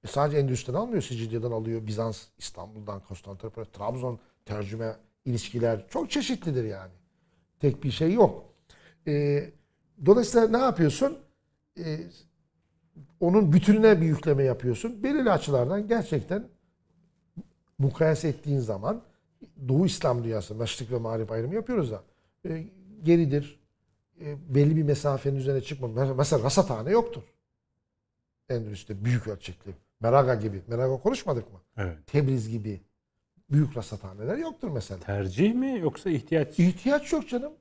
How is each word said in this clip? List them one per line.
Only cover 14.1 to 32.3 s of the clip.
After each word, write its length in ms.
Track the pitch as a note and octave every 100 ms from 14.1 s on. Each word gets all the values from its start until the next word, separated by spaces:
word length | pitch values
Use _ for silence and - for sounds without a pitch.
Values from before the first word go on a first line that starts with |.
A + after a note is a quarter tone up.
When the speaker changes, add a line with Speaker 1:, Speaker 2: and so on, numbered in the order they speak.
| D3+ E3 C#3
Speaker 1:
yapıyorsun. 600 | C3+ A#2+ B2 A2+ A3+ A#3
Belirli 280 | B3 D4 B3
açılardan 560 | F3+ - C#3 B2 G3 G#3
gerçekten 600 | A#3 - D3 - G3 A#3 _ _ _ _ _ _ _ _ - - _ _ _
mukayese 480 | C#3 - D#3+ D#3 E3
ettiğin 320 | C#3 D3 C#3
zaman 420 | A#2 G2 A2+ A3+ - _ _ _ - - C3
Doğu 180 | C3+ F#3
İslam 380 | - D3+ A#2+
dünyası, 320 | A#2 A2 F2+ G#2+
Meşrik 360 | A2+ - A2+
ve 60 | B2
Mağrip 340 | A2+ A2+ A2
ayrımı 240 | A2+ A#2+ G3
yapıyoruz 360 | A3+ B3 C#3
da, 120 | G#2 - _ _ _ F3
e, 140 | D#3+ D#3+ - F#3+ G#3+
geridir. 560 | D#3+ E3+ D#3+ C#3+ C#3+ - _ _ _ _ _ _
E, 340 | D3 C#3+ D#3 C3+
belli 200 | C#3+ D#3+
bir 80 |
mesafenin 520 | D3 C#3+ D3 C3+ C#3 C#3
üzerine 260 | C3 C3+
çıkma. 260 | B2+ C#3+ B2+
Mes-, 280 | A2+ C3+ C3
mesela 280 | C#3+ D3
rasathane 480 | A#2 E3 F#3 A#2 C3
yoktur. 320 | G#3+ A#3 - - _ _ _ _ _ _ _ _ _ _ _ _
Endülüs'te 560 | B2 G#2+ G2+ - G2 A2
büyük 220 | B2 G#2
ölçekli. 440 | G2+ - F#2 - F#2 _ _
Meraga 360 | A2+ C3 B2+ A#2+
gibi. 260 | G#2+ G2 F2+
Meraga 340 | A#2 C3 C3
konuşmadık 520 | G#3 A3 - B2+ -
mı? 60 | F#2+ _ -
Speaker 2:
Evet. 200 | F#2+ D#2+ -
Speaker 1:
Tebriz 420 | C#3+ C#3